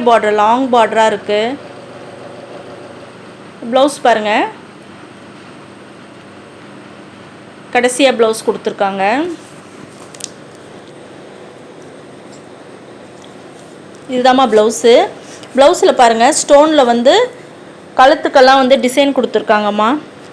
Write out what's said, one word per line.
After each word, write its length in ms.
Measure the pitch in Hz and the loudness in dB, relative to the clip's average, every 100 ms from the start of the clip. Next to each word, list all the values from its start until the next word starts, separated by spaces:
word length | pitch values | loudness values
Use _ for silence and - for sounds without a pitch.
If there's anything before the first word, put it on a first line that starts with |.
| 240 | 2
பார்டர், 300 | 226 214 208 | 0 0 0
லாங் 240 | 214 240 269 240 | 0 0 0 0
பார்டரா 300 | 220 220 220 | 0 0 -2
இருக்கு. 300 | 208 - 208 226 285 - - - - - - - - - - - - - - - - - - - - 233 | -2 -4 -4 -4 -8 -16 -20 -20 -20 -20 -20 -20 -20 -20 -20 -20 -20 -20 -20 -20 -20 -20 -20 -20 -16 -4
ப்ளவுஸ் 280 | 254 285 - 254 | 0 0 0 0
பாருங்க, 280 | 220 214 226 427 - - - - - - - - - - - - - - - - - - - - - - - - - - - - - - - - 247 | 0 -2 -4 -4 -10 -20 -20 -20 -20 -20 -20 -20 -20 -20 -20 -20 -20 -20 -20 -20 -20 -20 -20 -20 -20 -20 -20 -20 -20 -20 -20 -20 -20 -20 -20 -8 -2
கடைசியா 360 | 240 247 269 226 | -2 0 0 2
ப்ளவுஸ் 280 | 226 220 - | -2 -2 -6
கொடுத்துருக்காங்க. 560 | 196 226 220 196 196 196 254 349 233 - - - - - - - - - - - - - - - - - - - - - - - - - - 73 - - - - - - - - - - - - - - - - - - - - 254 | -6 -8 -6 -6 -4 -4 -4 -6 -10 -18 -20 -20 -20 -20 -20 -20 -18 -20 -20 -20 -20 -20 -20 -20 -20 -20 -20 -20 -20 -20 -20 -20 -20 -20 -20 -20 -20 -20 -20 -20 -20 -20 -20 -20 -20 -20 -20 -20 -20 -20 -20 -20 -20 -20 -20 -8 -2
இதுதாம்மா 300 | 254 262 254 | 2 2 2
ப்ளவுஸு. 400 | 214 214 240 240 262 403 - - - - 247 | 2 0 0 2 2 2 -6 -20 -20 -6 2
ப்ளவுஸில் 440 | 277 359 381 277 | 2 2 0 2
பாருங்க, 260 | 233 226 247 311 | 2 2 0 0
ஸ்டோனில் 500 | - 285 311 302 247 | 2 4 4 2 2
வந்து 220 | 233 240 381 494 - - - - - - - | 2 2 2 0 -6 -20 -20 -20 -20 -6 2
கழுத்துக்கெல்லாம் 600 | 269 311 320 285 262 269 | 2 2 0 2 4 4
வந்து 140 | 254 262 240 | 2 0 0
டிசைன் 300 | 285 277 262 | 0 -2 -2
கொடுத்துருக்காங்கம்மா. 720 | 220 220 214 214 208 208 214 302 - - - | -2 -4 -2 -2 -2 -2 -2 -4 -8 -20 -20